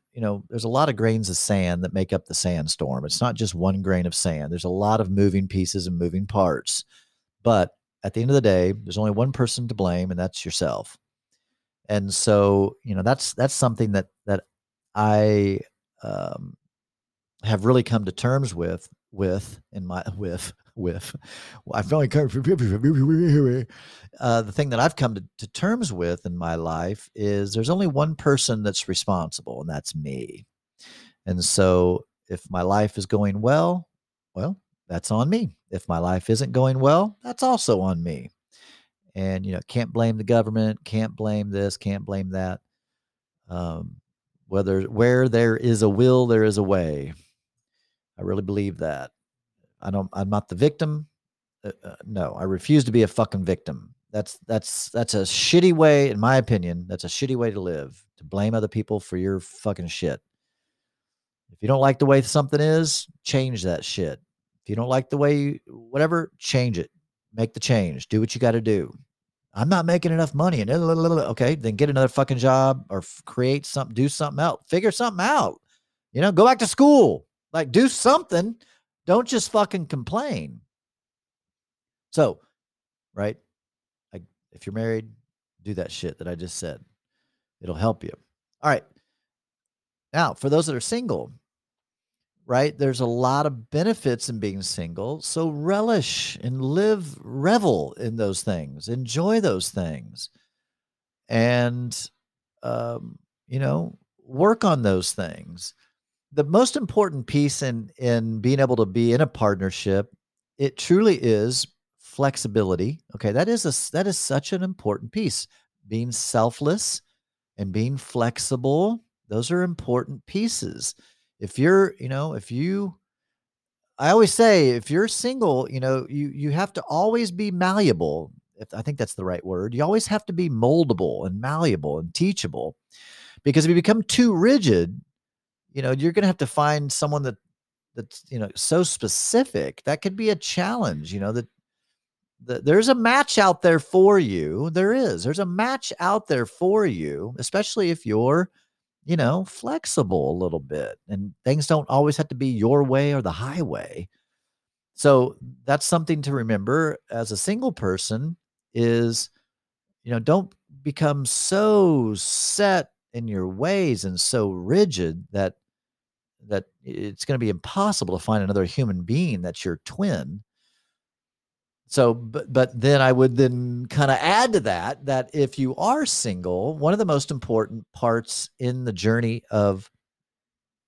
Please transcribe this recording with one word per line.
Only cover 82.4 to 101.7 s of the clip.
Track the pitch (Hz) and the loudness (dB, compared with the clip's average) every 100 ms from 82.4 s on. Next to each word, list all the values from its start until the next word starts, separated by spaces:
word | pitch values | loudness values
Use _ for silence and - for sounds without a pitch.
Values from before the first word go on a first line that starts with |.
| _ _ _ _ _ _ _ | _ _ _ _ _ _ _
right, | 101 104 - _ _ _ _ _ _ _ | -6 -6 -6 _ _ _ _ _ _ _
like, | 90 - _ _ | -20 -20 _ _
if | - - | -18 -12
you're | |
married, | 107 113 113 110 110 _ _ _ _ | -6 -4 -4 -8 -18 _ _ _ _
do | 104 | -10
that | 92 82 | -8 -8
shit | - 87 - | -8 -10 -10
that | 87 | -10
I | 85 | -10
just | 87 - | -10 -10
said. | 85 69 - _ _ _ _ _ _ _ | -10 -12 -18 _ _ _ _ _ _ _
It'll | - | -10
help | 80 110 - | -2 0 -2
you. | - - _ _ _ _ | -6 -16 _ _ _ _
All | 147 | -2
right. | 131 - _ _ _ _ _ _ _ _ _ _ _ _ | -2 -4 _ _ _ _ _ _ _ _ _ _ _ _
Now, | 151 151 | -2 -2
for | - 139 | -2 0
those | 151 156 | 2 2
that | 127 | -4
are | |
single, | - 226 240 92 60 - _ _ _ _ _ _ _ _ _ _ - | -4 -6 -4 -6 -6 -16 _ _ _ _ _ _ _ _ _ _ -2
right, | 123 147 135 | 0 0 0
there's | 139 123 | -2 0
a | 120 | -2
lot | 120 127 143 151 | 0 2 2 -2
of | 123 113 | -4 -6
benefits | 147 202 220 135 120 - | -2 -2 0 -2 -2 -4
in | 113 | -6
being | 104 98 | -6 -6
single. | 92 - 82 85 113 156 | -8 -8 -8 -8 -8 -8
So | - 165 165 | -6 -4 -4
relish | 147 156 202 220 214 123 - - - | -2 -2 0 2 0 0 -4 -6 -8
and | 123 131 | -6 -4
live, | 131 165 208 214 156 139 | -2 2 2 0 -4 -14
revel | 113 131 160 226 190 95 69 | -12 -2 2 2 4 2 -2
in | 71 113 113 | -6 -6 -2
those | 104 95 | -2 -2
things. | - 90 71 71 107 | -4 -4 -6 -12 -8
Enjoy | 123 120 127 185 226 | -8 -4 -2 0 2
those | 185 92 - | 2 0 -4
things. | - 85 71 55 - - _ _ _ _ _ _ _ _ _ - | -4 -6 -8 -14 -16 -18 _ _ _ _ _ _ _ _ _ -4
And, | 117 120 123 120 | 0 2 2 0